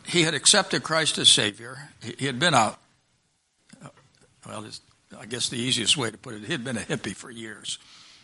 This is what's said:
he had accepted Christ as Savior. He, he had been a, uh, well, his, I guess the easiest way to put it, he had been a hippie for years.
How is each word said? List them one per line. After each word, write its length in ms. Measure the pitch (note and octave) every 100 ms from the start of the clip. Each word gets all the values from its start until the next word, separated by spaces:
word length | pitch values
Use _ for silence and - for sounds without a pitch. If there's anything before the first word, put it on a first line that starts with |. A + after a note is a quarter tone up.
| -
he 160 | F3
had 120 | D#3+
accepted 480 | C#3 - G#3 F#3 D#3+
Christ 360 | - D#3+ D#3 -
as 100 | D3
Savior. 640 | - G#2+ G2+ A#2+ C3 D3 -
He, 120 | A#2 -
he 80 | C3+
had 120 | B2
been 160 | D#3
a, 220 | C3 G#2+ - _ _ _ _ _ _ _ _ _ C4
uh, 40 | D#3+ - _ _ _ _ -
well, 160 | G#2+
his, 180 | A2 - _ _ _ -
I 80 | G2+
guess 220 | A#2+ -
the 80 | B2
easiest 380 | B2+ - G2+ D3
way 140 | A2+
to 80 | G#2+
put 160 | B2+
it, 100 | G#2+
he 80 | G#2+
had 120 | E3+
been 140 | C3+ A2+
a 20 |
hippie 340 | - D#3 A2
for 160 | F#2 -
years. 480 | A#2 A2 G2+ - - - - - -